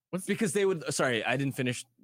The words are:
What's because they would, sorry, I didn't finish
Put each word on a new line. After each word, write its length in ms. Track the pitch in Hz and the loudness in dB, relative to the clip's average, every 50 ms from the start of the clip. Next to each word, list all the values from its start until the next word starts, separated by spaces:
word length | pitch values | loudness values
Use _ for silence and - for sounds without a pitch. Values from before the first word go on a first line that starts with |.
| _ _ | _ _
What's 140 | - 185 - | -8 -6 -2
because 260 | - 202 - 226 175 131 | -2 0 0 0 0 2
they 100 | 208 196 | 2 2
would, 180 | 190 185 156 - 151 - | 2 2 0 -2 -4 0
sorry, 280 | - 156 131 120 107 | 2 2 2 2 2
I 140 | 95 107 123 | 2 0 0
didn't 180 | 139 139 139 - | 0 0 -2 -2
finish 280 | - 127 123 120 - - - _ _ | -2 -2 -2 -2 -4 -8 -14 _ _